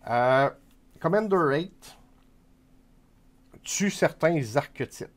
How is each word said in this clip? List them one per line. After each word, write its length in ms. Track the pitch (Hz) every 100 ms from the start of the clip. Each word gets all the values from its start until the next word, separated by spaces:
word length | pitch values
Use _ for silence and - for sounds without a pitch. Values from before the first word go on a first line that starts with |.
| -
Euh, 400 | 120 123 131 139 - _ - _ -
Commander 580 | 165 202 220 190 151 139
eight 380 | 185 - - - _ _ _ _ _ _ _ _ _ _ _ _ _ _ _ -
tue 260 | - - 202
certains 520 | - 180 - 160 170 117 123
archétypes. 520 | - - 131 - -